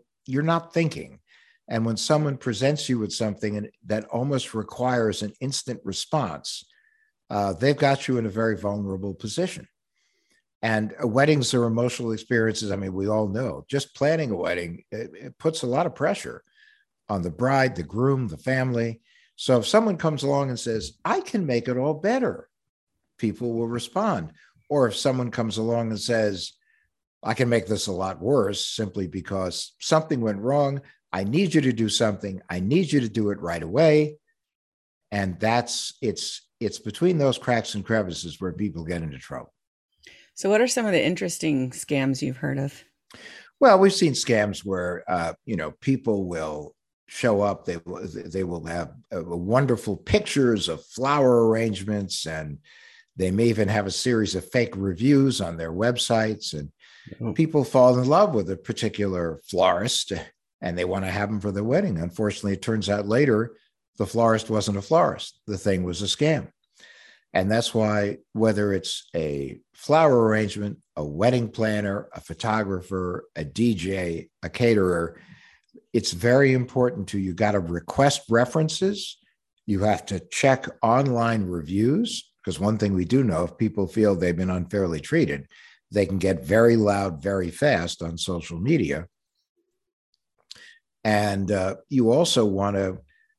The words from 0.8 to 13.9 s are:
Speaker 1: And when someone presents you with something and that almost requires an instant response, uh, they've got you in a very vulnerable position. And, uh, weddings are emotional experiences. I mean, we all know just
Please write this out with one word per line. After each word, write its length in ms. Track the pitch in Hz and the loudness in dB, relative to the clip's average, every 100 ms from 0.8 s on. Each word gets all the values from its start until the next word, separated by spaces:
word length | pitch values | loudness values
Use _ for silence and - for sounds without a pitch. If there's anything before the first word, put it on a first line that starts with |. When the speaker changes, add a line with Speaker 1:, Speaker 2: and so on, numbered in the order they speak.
| 165 - - - _ _ _ _ - | -2 -4 -14 -18 _ _ _ _ -6
Speaker 1:
And 160 | 113 113 | -4 -2
when 100 | 110 | -2
someone 420 | - 151 151 131 | 0 2 2 -4
presents 500 | 131 104 135 147 - | -4 0 0 0 -2
you 100 | 123 | -2
with 140 | 107 | -2
something 440 | - 110 98 107 104 | -2 -4 -2 -4 -4
and 140 | 104 _ - | -8 _ -6
that 200 | 107 - | -6 -4
almost 480 | 117 135 135 - | -4 -2 -2 -4
requires 680 | 110 101 - 127 123 110 98 | -8 -8 -4 0 2 0 -2
an 100 | 107 - | -6 -8
instant 400 | 131 135 - 117 | -8 -6 -8 -10
response, 800 | - - - 156 110 73 - - - _ _ _ _ _ - | -8 -8 -4 -2 -2 -6 -10 -12 -14 _ _ _ _ _ -6
uh, 240 | 104 101 | -2 -2
they've 240 | 85 131 143 | 2 2 4
got 320 | 139 139 - | 2 2 0
you 100 | 127 | -2
in 80 | 113 | -2
a 40 | |
very 260 | 104 113 104 | -2 -2 0
vulnerable 580 | 104 104 98 92 98 | -4 -4 -4 -6 -8
position. 540 | 92 107 131 180 - 104 _ _ _ _ _ _ _ _ - | -8 -8 -4 -4 -6 -16 _ _ _ _ _ _ _ _ -6
And, 300 | 113 110 107 - | 0 0 0 -2
uh, 40 | 120 | -2
weddings 480 | 117 147 151 123 | 4 4 4 2
are 100 | 127 | 2
emotional 480 | 117 113 123 - 120 | 2 2 0 -2 -6
experiences. 580 | 110 - 120 110 104 107 | -6 0 2 2 0 -4
I 60 | 98 | -4
mean, 160 | 98 | -4
we 160 | 92 98 | -4 0
all 200 | 107 107 | 0 0
know 360 | 104 127 69 - | -2 -4 -6 -4
just 260 | 139 - | -4 -4